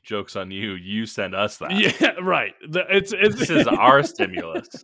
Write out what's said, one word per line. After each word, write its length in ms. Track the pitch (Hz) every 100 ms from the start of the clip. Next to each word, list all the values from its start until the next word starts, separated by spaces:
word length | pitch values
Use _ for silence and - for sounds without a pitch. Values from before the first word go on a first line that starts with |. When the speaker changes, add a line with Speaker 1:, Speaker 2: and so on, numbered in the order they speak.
Speaker 1:
joke's 320 | - 107 95 101
on 160 | 92
you. 220 | 95 107
You 320 | 95 90 107 110
send 280 | - 95
us 220 | 95 104 -
that." 120 | 107
Speaker 2:
<laughs> 300 | 190 196 -
Yeah, 80 | 285 175
right. 320 | 185 160 104 - -
The, 160 | 165 180
it's, 200 | 196 196
it's 260 | 196 214 226
Speaker 1:
This 100 | 190
is 180 | 156 143
our 360 | 104 120 139
stimulus. 640 | - - 95 90 82 - - -